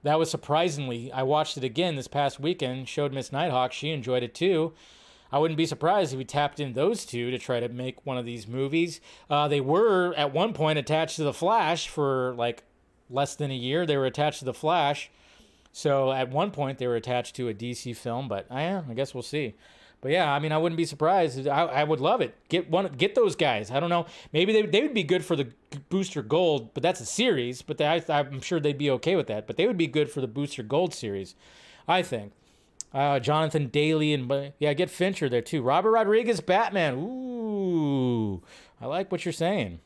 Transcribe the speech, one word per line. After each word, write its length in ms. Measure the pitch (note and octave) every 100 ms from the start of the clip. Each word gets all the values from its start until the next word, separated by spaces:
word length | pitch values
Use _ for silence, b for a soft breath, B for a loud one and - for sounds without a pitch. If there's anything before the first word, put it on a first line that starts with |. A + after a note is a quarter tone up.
That 160 | C#3+ D#3
was 120 | D#3+
surprisingly, 800 | - - D3+ F3 D3 C3+ A#2+ B2+
I 100 | B2+
watched 360 | C3 D3+ D3+ -
it 40 |
again 320 | B2+ A2+ F3
this 140 | C#3+ B2
past 320 | C#3+ C#3 -
weekend, 480 | D3+ F3+ C3 B2+ B2+
showed 240 | - C#3+
Miss 180 | C3+ B2
Nighthawk. 420 | C3+ F3 B2+ B2+
She 180 | - D3
enjoyed 320 | D3+ A#2+ B2+
it 120 | A#2+
too. 380 | - F3+ E3+ D#3+ B B B B B B
I 80 | C#3
wouldn't 200 | D#3+ D#3
be 80 | E3
surprised 460 | D3 D#3+ G3+ D#3+
if 60 | C3
we 60 |
tapped 340 | B2 D3 D3 -
in 140 | C#3
those 340 | A#2+ E3+ A3+ -
two 240 | A#2+ A#2+
to 80 | B2+
try 220 | - B2
to 80 | A#2+
make 360 | A#2+ C3 -
one 140 | - B2+
of 60 |
these 240 | A#2+ A#2+ G#2
movies. 520 | B2 C#3 E3 E3+ D3+ B B B
Uh, 180 | D3 D3
they 140 | C#3+
were 520 | C3 E3+ A3+ F#3 F3+ D3+
at 160 | D3
one 200 | C#3 G#3+
point 280 | F#3+ D#3 D#3
attached 360 | C3+ D#3 D#3+ -
to 60 |
The 120 | D3
Flash 520 | - E3+ A3+ D#3+ E3 -
for, 480 | - C#3 C3 B2+ A#2+
like, 280 | A#2+ A#2 _ _ _ _ _
less 280 | B2+ C#3 -
than 160 | C#3+
a 20 |
year. 320 | C3 B2 D#3 E3+
They 100 | C#3+
were 100 | C3
attached 340 | - D3+ -
to 40 | C3
The 80 |
Flash. 560 | A#2+ D#3 F3 C#3+ C#3+ - b b b b b b
So 400 | - D3+ C#3 C3
at 200 | C3+ B2+
one 200 | C#3 G3+
point 280 | D3 C3+ C3+
they 100 | B2
were 80 | A#2
attached 400 | B2 B2 A#2+ -
to 100 | A#2+
a 80 |
D 200 | G#2 A#2+
C 180 | A#2+ B2
film, 340 | A2+ A#2 A#2 C3+
but 240 | G2+ -
I, 280 | B2+ E3 G3
I 160 | C#3+
guess 200 | A#2 C3+
we'll 80 | B2+
see. 320 | - D3+ B2 - B B B B
But 120 | C3
yeah, 200 | E3+ D#3
I 60 | C#3+
mean, 120 | D#3
I 80 | D#3
wouldn't 180 | E3+ E3
be 80 | E3
surprised. 600 | C#3+ D#3 G3 E3 C3 C#3
I, 180 | C#3 E3+
I 180 | C3+
would 160 | D3+ D#3
love 200 | D3 A#3
it. 120 | B2+ - _
Get 220 | E3+ F3
one, 160 | E3+ F#3+ C#3
get 180 | F#3+
those 220 | B3 G#3+ C#3+
guys. 340 | D3+ A2 G#2
I 100 | C3
don't 100 | E3+
know. 160 | F3 E3 B B
Maybe 200 | D3+ F#3+
they, 100 | A3
they 200 | G#3 G3+
would 120 | D4
be 80 | A3+
good 220 | D#3 F3+
for 120 | D3 D#3+
the 80 |
G-, 80 | B2 - _ C#3+ -
Booster 320 | F#3+ F#3 D3+
Gold, 500 | A2 D#3+ F3 C#3+ A2+
but 100 | -
that's 180 | B2 -
a 60 | A#2+
series. 540 | - B3+ D#3 A#2+ B2+
But 180 | - D3
they, 80 | D3
I, 160 | E3 D#3+
I'm 320 | D3 C3+ C3+
sure 200 | - E3+
they'd 180 | D3 C3+
be 120 | C#3+
okay 220 | B2+ D#3+
with 120 | F#3 C3
that. 200 | G#2+ -
But 100 | A2+
they 100 | G3+
would 100 | F#3+
be 100 | D#3
good 240 | D3 D3
for 100 | D3
the 60 | B2+
Booster 360 | B2 C#3+ -
Gold 320 | G#2+ C#3+ F3+
series, 400 | - A2+ G2 F#2+ - B B B B -
I 160 | F3+
think. 300 | F3+ A#2+ G2+ _ b b b _ -
Uh, 260 | C3+ C#3+ C#3
Jonathan 460 | B2 D3+ D#3 D#3 C3+
Daly 440 | D3 D3+ D#3 D3+
and, 160 | D3 B2
uh, 180 | C#3 C#3 -
yeah, 140 | D3
get 180 | C#3+ F3+
Fincher 380 | - F3+ F#3+ C#3+
there 140 | A#2+
too. 200 | A2+ D#3
Robert 280 | A#2+ D#3 G#3+
Rodriguez, 500 | A3+ G#3 A3 A#3 G3+
Batman. 540 | - F#3 A3 G3 D#3
Ooh, 1500 | B2+ F#3+ B3+ B3+ A#3+ A3 G#3 F#3+ E3+ D3 C#3 B2+ A#2+ G#2+ F#2 B B B _
I 60 | A#2+
like 260 | E3 F#3+
what 120 | F3+
you're 80 | F3+
saying. 480 | - E3 G3+ G#2 E2+